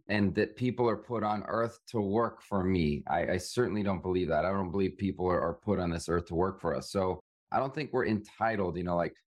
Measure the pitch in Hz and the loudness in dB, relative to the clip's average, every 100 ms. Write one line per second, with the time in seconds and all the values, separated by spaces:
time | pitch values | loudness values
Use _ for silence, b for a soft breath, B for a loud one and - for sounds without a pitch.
0 | - 104 98 107 104 - 127 104 120 104 | -2 0 2 2 0 0 -2 2 2 0
1 | - 117 104 107 - 113 117 - - 117 | -4 -4 -2 -2 -2 -2 -2 -6 -6 -2
2 | 101 107 113 - - 101 92 92 76 71 | 0 2 2 -2 -4 0 2 4 2 0
3 | - 80 80 92 - - 117 104 101 90 | 0 0 2 0 -2 0 0 0 -2 -2
4 | 92 92 85 76 87 98 92 98 95 - | 0 0 2 2 2 0 -2 0 0 0
5 | 98 - 90 87 82 85 - 92 87 82 | -4 0 0 2 0 -2 -2 0 0 -2
6 | 80 85 82 82 95 95 85 69 - 101 | 0 -2 0 0 0 0 -4 -4 -2 -2
7 | 92 92 - _ _ 98 135 147 139 131 | 0 -2 -8 _ _ -2 -2 -4 -4 0
8 | - 107 101 - 113 110 92 85 90 87 | 2 0 -2 -2 -2 0 -2 -2 0 0
9 | 82 - _ | 0 -4 _